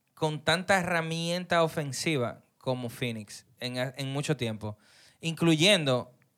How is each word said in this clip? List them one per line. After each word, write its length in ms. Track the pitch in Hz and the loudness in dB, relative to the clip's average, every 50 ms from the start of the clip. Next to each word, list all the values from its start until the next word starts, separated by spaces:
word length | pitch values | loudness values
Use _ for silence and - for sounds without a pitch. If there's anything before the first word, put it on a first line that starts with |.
| _ _ _ | _ _ _
con 300 | - - 156 151 147 - | -4 -2 -2 -2 -2 0
tanta 340 | - 156 175 185 - 202 190 | 0 0 2 2 2 2 2
herramienta 840 | 175 175 180 170 160 160 165 165 165 170 170 180 180 175 180 170 165 | 2 2 0 -2 -2 -2 -4 -4 -4 -2 -2 -4 -2 0 2 4 4
ofensiva 800 | 160 - 165 151 139 127 - - 175 160 139 120 110 - - - _ _ _ | 2 2 -2 -6 -4 -6 -4 -2 0 0 0 0 -2 -4 -8 -16 _ _ _
como 300 | _ 135 131 127 123 120 | _ -4 -4 -2 -4 -6
Phoenix 580 | 120 - 131 120 113 110 104 - - - - _ _ _ | -6 -6 -6 -6 -4 -6 -10 -12 -16 -18 -20 _ _ _
en, 180 | - 123 123 | -8 -6 -4
en 360 | 127 127 135 131 - 139 135 135 | -4 -4 -4 -6 -6 -6 -4 -4
mucho 240 | 139 147 - 156 | -4 -2 -2 -2
tiempo, 420 | 127 123 113 110 104 104 107 104 - _ _ _ _ - - _ _ | -2 -2 -2 -4 -4 -6 -8 -8 -10 _ _ _ _ -20 -20 _ _
incluyendo, 920 | - 165 165 151 170 170 165 147 160 196 214 185 156 139 127 123 - - - _ _ _ _ | -6 -6 -2 2 4 4 6 6 6 6 6 4 4 2 0 0 -2 -6 -14 _ _ _ _